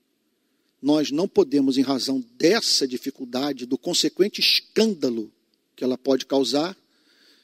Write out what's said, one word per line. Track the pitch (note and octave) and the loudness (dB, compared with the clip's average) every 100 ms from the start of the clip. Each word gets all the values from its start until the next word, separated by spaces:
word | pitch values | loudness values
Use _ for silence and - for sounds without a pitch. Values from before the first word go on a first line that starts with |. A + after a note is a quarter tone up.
| _ _ _ _ _ _ _ _ | _ _ _ _ _ _ _ _
nós | C3+ D3+ C3 | 0 0 0
não | C#3+ G3 | -2 0
podemos, | - D#3 C#3 C3+ C3 | 2 4 4 2 2
em | |
razão | C3 C3+ A#2+ C3+ B2 - | 0 0 -2 -4 -6 0
dessa | D#3+ A3+ - - C3+ | 2 2 0 0 -2
dificuldade, | B2 C#3 - B2 B2 C#3+ C3 B2 | -4 -8 -10 -8 -6 -6 -6 -6
do | C3 | -6
consequente | - D#3+ D#3 - G3 - | -2 -2 -2 0 -2 0
escândalo | - - - - A3+ F3 C3+ A2+ G#2+ _ _ _ _ - | 0 0 0 0 0 0 -2 -4 -8 _ _ _ _ -6
que | |
ela | B2+ B2 | -4 -4
pode | C#3 B2+ - | 0 0 0
causar, | C#3 B2 C#3 E3+ G3 _ _ _ _ _ _ | -2 0 0 -2 -6 _ _ _ _ _ _